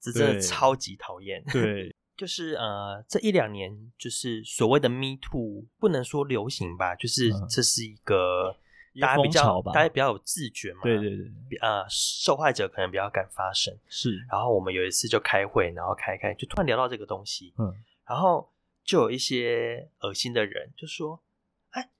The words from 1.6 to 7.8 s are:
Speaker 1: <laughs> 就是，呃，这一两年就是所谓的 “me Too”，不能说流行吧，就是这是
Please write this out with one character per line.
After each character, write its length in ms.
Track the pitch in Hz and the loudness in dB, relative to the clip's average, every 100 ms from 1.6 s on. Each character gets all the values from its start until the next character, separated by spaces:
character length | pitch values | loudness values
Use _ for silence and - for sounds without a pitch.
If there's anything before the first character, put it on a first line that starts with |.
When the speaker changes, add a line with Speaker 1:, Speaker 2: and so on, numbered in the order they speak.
| 110 101 90 - | 2 0 -6 -12
Speaker 1:
<laughs> 40 | _ - | _ -12
就 80 | 185 | -8
是， 280 | - 165 | -6 -6
呃， 500 | 147 110 101 101 101 - | -4 -4 -4 -8 -10 -4
这 100 | 240 | 0
一 120 | 214 | 4
两 180 | 185 110 | 4 2
年 400 | 101 95 104 117 - | -4 -10 -10 -18 -14
就 120 | 123 | -8
是 320 | - 127 110 | -6 -4 -6
所 220 | 110 - 113 | -6 2 4
谓 140 | 143 | 6
的 80 | 131 | 4
“me 300 | 123 135 135 | 0 -4 -8
Too”， 440 | - 135 110 104 113 _ | -6 -4 -4 -8 -14 _
不 120 | 214 | 2
能 120 | 143 | 2
说 220 | 123 147 | 0 -2
流 240 | 143 120 110 | -2 -2 -2
行 280 | - 90 87 | -6 -6 -2
吧， 180 | 92 90 | -2 -2
就 140 | 117 | -2
是 200 | - 117 101 95 | 2 2 2 0
这 120 | - | 0
是 220 | 117 - | 2 0